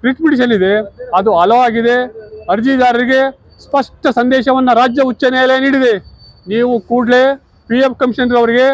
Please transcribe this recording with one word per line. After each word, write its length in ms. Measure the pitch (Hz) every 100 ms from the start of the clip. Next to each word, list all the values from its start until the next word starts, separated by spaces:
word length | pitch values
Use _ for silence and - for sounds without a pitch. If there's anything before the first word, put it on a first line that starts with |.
ರಿಟ್ 140 | 240 262
ಪಿಟಿಷನ್ 340 | 320 269 247
ಇದೆ, 260 | 214 190 208 202 - - 175
ಅದು 220 | 196 175
ಅಲೋ 180 | 175 240
ಆಗಿದೆ. 480 | 247 226 233 247 247 - 208 214 -
ಅರ್ಜಿದಾರರಿಗೆ 800 | 196 240 262 247 240 240 262 269 262 _ _
ಸ್ಪಷ್ಟ 440 | - 285 247 - 302
ಸಂದೇಶವನ್ನ 640 | 247 247 262 240 262 254
ರಾಜ್ಯ 280 | 233 254 247
ಉಚ್ಚ 220 | 262 233 262
ನ್ಯಾಯಾಲಯ 300 | 254 262 262
ನೀಡಿದೆ. 340 | 269 269 254 214 - - - - -
ನೀವು 320 | 220 247 240
ಕೂಡಲೇ 560 | 185 240 233 247 269 277 _ _ _
ಪಿ 100 | 240
ಎಫ್ 220 | 269 247
ಕಮಿಷನರ್ 380 | 254 233 247 240
ಅವರಿಗೆ 300 | 233 240 262